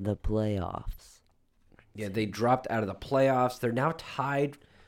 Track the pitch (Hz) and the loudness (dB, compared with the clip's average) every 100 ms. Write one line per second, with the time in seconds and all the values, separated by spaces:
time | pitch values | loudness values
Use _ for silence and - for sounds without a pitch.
0 | 98 98 - 107 107 101 90 - - - | -4 -2 0 2 2 0 -2 -6 -8 -10
1 | - - _ _ _ _ _ - - 104 | -12 -20 _ _ _ _ _ -20 -18 -8
2 | 104 98 107 92 117 127 - 113 101 92 | -4 -2 -2 0 2 2 2 -2 -2 -4
3 | - 135 135 127 127 - 123 117 147 165 | 0 4 4 4 2 0 -2 0 0 -2
4 | - - 131 143 139 - - - | -8 -4 -2 0 0 -2 -20 -20